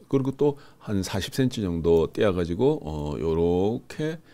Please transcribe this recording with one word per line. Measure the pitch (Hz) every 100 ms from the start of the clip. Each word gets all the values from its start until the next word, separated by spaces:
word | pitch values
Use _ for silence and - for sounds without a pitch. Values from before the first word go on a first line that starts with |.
| -
그리고 | 135 131
또 | - 143 139 - - -
한 | 101
사십 | 92 101 - -
센치 | 131 120
정도 | 92 85 82 82 78
떼어가지고, | - 107 90 85 87 135 156
어, | 156 78 73 64
요렇게, | 80 82 85 87 101 127 - - 151 160 -